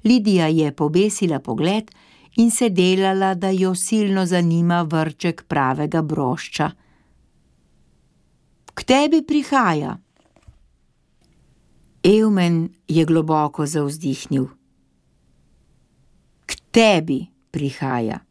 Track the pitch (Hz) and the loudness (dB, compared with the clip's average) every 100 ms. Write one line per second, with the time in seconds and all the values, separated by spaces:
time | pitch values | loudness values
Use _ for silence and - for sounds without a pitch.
0 | 220 247 208 190 160 160 151 - 151 170 | 4 2 4 2 2 2 0 0 0 2
1 | 208 202 185 139 - 113 160 214 214 _ | 0 0 -2 -2 -6 -2 -2 -2 -6 _
2 | _ _ _ - 233 - 233 180 180 185 | _ _ _ 0 2 2 0 2 2 2
3 | 190 190 190 185 190 190 185 185 - 220 | 0 0 0 -2 -2 0 0 -2 -2 -2
4 | 208 190 180 180 170 170 170 175 165 160 | 0 0 0 0 2 2 2 0 0 -2
5 | 160 - 170 - _ 151 131 131 151 165 | -2 -4 -6 -6 _ -2 0 -2 -2 -2
6 | 156 151 131 131 - - 151 - _ _ | -2 -2 -2 -4 -8 -6 -6 -6 _ _
7 | _ _ _ _ _ _ _ _ _ _ | _ _ _ _ _ _ _ _ _ _
8 | _ _ _ _ _ _ - - - 262 | _ _ _ _ _ _ -20 -14 0 2
9 | 294 320 302 302 269 277 214 156 147 - | 4 0 0 -4 0 0 2 0 -4 -10
10 | _ _ _ _ - _ _ _ _ _ | _ _ _ _ -20 _ _ _ _ _
11 | _ _ _ _ _ _ _ _ _ _ | _ _ _ _ _ _ _ _ _ _
12 | 175 214 220 196 175 165 165 _ - 160 | 4 4 4 2 2 2 -2 _ -2 0
13 | 160 165 156 156 151 - 147 160 143 156 | 2 0 2 0 0 -4 -4 -2 -4 -4
14 | 147 127 - 135 131 _ _ _ _ _ | -6 -6 -4 -4 -4 _ _ _ _ _
15 | _ _ _ _ _ _ _ _ _ _ | _ _ _ _ _ _ _ _ _ _
16 | _ _ _ _ - - _ 233 220 180 | _ _ _ _ -16 -16 _ 2 4 2
17 | 160 135 - _ _ - 139 - 135 123 | 0 -6 -8 _ _ -8 -8 -6 -6 -4
18 | 110 - _ | -4 -8 _